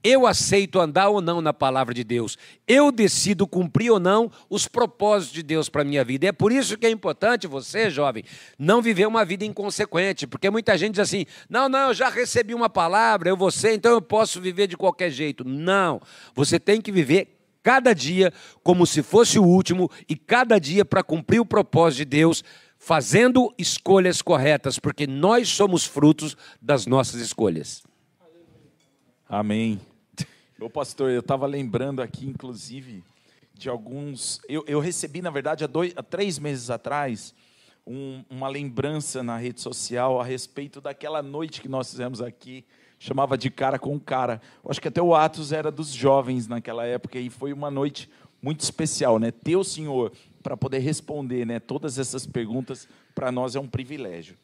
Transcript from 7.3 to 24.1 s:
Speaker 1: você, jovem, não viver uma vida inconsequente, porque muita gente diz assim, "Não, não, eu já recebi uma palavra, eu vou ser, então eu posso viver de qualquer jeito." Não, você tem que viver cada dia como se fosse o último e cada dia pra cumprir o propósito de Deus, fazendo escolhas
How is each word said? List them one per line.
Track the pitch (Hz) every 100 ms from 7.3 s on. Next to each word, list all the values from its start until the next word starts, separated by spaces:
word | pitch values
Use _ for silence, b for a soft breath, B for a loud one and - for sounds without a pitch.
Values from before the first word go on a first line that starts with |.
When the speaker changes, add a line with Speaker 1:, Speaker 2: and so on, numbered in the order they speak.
| 240 180
Speaker 1:
você, | 135 117 190 220
jovem, | 143 143 113 - B B _
não | 147 233
viver | 233 180 214
uma | 226
vida | 190 190 214
inconsequente, | 208 202 - 208 165 190 185 131
porque | 120 190
muita | 214 226 185
gente | 208
diz | 196
assim, | 190 190 165 B B
"Não, | 233 269
não, | 262 269
eu |
já | 208 254
recebi | 233 247 240 214 233
uma | 226
palavra, | - 170 196 226 208 170
eu | 185
vou | 190
ser, | - 214 214
então | 220
eu | 233
posso | 175 214 220 190
viver | 185 175 202
de | 170
qualquer | 175 - 180
jeito." | 127 151 135
Não, | 127 135 170 196 180 120 B B B
você | - 143 165
tem | - 214
que | 214
viver | 190 131 175 170 _ _ _
cada | 214 262 233
dia | 180 131 185 185 B B B
como | - 180 170
se | 156
fosse | - 214 233 226
o |
último | 180 185 185 180 180 B -
e | 160
cada | - 240 247 214
dia | 139 190
pra | 196 190
cumprir | - 160 - 233
o | 226
propósito | 214 185 156 165 131
de | 147
Deus, | 143 165 165 b b b b
fazendo | - 160 107 165 247 254 240 -
escolhas | 170 - - 190 180